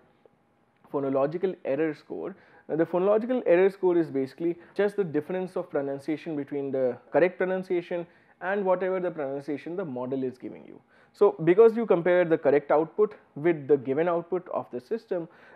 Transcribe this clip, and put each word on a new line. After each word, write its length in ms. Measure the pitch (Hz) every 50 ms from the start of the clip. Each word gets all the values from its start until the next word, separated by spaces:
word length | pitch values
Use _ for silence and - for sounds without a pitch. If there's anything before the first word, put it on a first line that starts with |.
| _ _ _ _ _ _ _ _ _ _ _ _ _ _ _ _ _ - -
phonological 600 | 143 135 135 135 135 139 151 156 175 190 190 175 - -
error 300 | - 135 143 160 156 147
score. 420 | - - - - 90 - 165 196 - _ _ _ - _ -
Now, 60 | 147
the 100 | 156 165
phonological 560 | - - 175 185 202 208 220 226 240 254 247 -
error 240 | 165 170 175 185 196
score 280 | 190 - - 180 175 175
is 140 | 165 143
basically 440 | 131 135 135 127 - - 165 170 170 170 - - -
just 220 | - 202 208 202 -
the 60 | 196
difference 520 | 165 139 147 147 - 180 185 185 175 -
of 140 | 180 170 -
pronunciation 640 | - 147 139 139 139 135 135 - 156 147 - 170 156
between 360 | 147 139 - 143 143 139 139
the 260 | 131 131 131 123 120 - _ -
correct 260 | - 147 165 185 185 -
pronunciation 680 | 185 185 185 185 185 - 180 175 170 - 180 170 165 - _ _ _ _ _ _
and 220 | 175 185 202 208 196
whatever 360 | 185 180 180 190 185 185 185
the 120 | 180 180
pronunciation 640 | 165 160 143 135 139 143 139 - 147 135 - 160 170
the 100 | 190 190
model 380 | 151 127 123 127 127 139 135 131
is 140 | 127 120 -
giving 280 | 117 - 87 82 -
you. 140 | - 50 - _ _ _ _ _ _ _
So 220 | - 208 202 - - 160
because 320 | 165 180 196 226 226 214
you 100 | 233 233
compare 400 | 202 196 175 165 180 175 180 180
the 120 | 165 160 156
correct 340 | - 139 139 147 143 -
output 440 | 160 151 160 160 - - 214 208 - - _ _ _
with 320 | 143 147 175 170 151 139 131
the 100 | 147 139
given 300 | 120 131 131 147 170 180
output 400 | 170 170 165 - 190 175 - - -
of 120 | - 127 -
the 80 | - 123
system, 480 | - - 226 233 - - 196 175 160 - _ - - - -